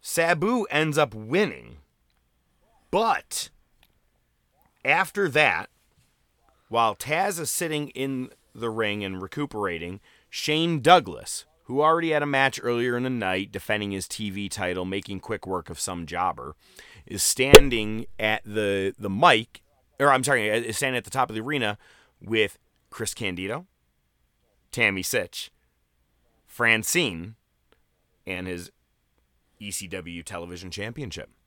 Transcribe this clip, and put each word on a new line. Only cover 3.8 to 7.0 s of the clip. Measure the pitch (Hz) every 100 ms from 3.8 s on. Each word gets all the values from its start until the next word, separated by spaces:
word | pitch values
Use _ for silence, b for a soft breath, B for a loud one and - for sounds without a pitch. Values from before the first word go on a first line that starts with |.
| _ _ _ _ _ _ _ _ _ _
after | 127 156 190 - 190
that, | 139 143 82 104 _ _ _ _ _ _ _ _ _ _
while | 113 113
Taz | 101